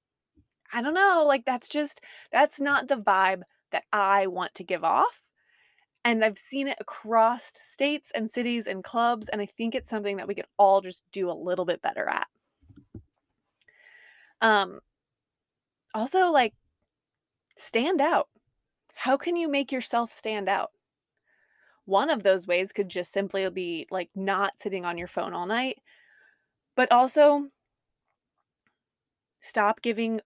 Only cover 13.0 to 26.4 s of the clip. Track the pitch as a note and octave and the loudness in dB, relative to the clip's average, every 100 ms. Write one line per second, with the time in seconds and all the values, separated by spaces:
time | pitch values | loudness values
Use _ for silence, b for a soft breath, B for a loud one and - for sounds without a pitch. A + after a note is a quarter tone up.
13 | - _ _ _ _ _ b b b b | -20 _ _ _ _ _ b b b b
14 | b b b _ A3+ G#3 F#3 - - _ | b b b _ 4 4 2 -6 -20 _
15 | _ _ _ _ _ _ _ _ _ A3 | _ _ _ _ _ _ _ _ _ -6
16 | A3+ F#4 F4+ D4+ A#3 - _ _ _ _ | 0 2 4 4 2 -2 _ _ _ _
17 | _ _ _ _ _ - - A3+ C4+ F4+ | _ _ _ _ _ -16 -6 -2 0 2
18 | C#4+ E4+ - _ _ _ _ _ _ - | 2 2 -2 _ _ _ _ _ _ -8
19 | - C4+ - F4 E4 C#4 C#4 C4 - A#3 | -2 0 0 -2 0 -2 -2 -4 -2 -2
20 | A#3 - A3 G#3+ F#3+ G3+ - - _ _ | -2 -6 -6 -4 -2 -2 -4 -10 _ _
21 | _ _ _ _ _ _ _ _ - F#3+ | _ _ _ _ _ _ _ _ -2 0
22 | C#4+ A#3 G3+ F#3+ F#3 F3 F#3+ - G3 F3+ | 2 2 2 2 0 -2 -2 -4 -4 -4
23 | F3 G3+ G3 G3 F#3+ F#3 F3 E3 - F#3+ | -4 -4 -2 -2 -4 -4 -6 -6 -6 -8
24 | F3 - F#3+ F#3+ G3 - G3+ F#3 F3 F3 | -8 -6 -2 0 -2 -4 -8 -6 -6 -6
25 | F3 - - F3 F3+ A3+ C4 - b b | -6 -6 -6 -6 -4 -2 -2 -6 b b
26 | b b b b | b b b b